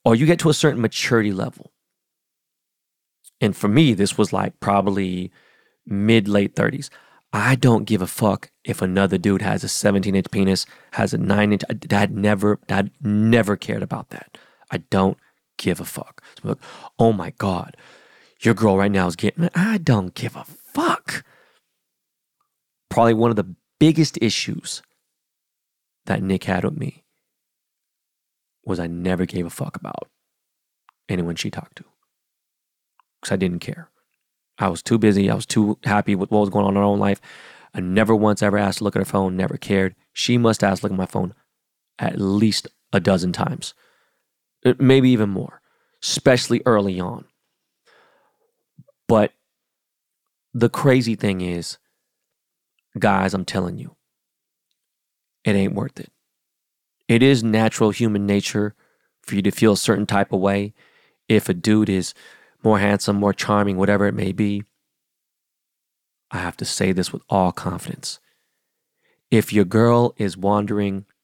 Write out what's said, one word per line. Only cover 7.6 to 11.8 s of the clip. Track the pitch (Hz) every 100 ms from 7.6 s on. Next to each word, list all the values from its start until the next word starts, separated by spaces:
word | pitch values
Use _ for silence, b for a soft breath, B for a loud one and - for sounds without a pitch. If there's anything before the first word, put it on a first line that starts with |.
| 131 110 107
give | 104
a | 92
fuck | - 107 98 - _
if | - -
another | 92 95 98 92
dude | 101 98
has | 98 101
a | -
seventeen-inch | - 104 98 95 95 -
penis, | 104 95 92 - b b
has | - 104
a | 110
nine-inch. | 101 104 104 101 -
I, | 110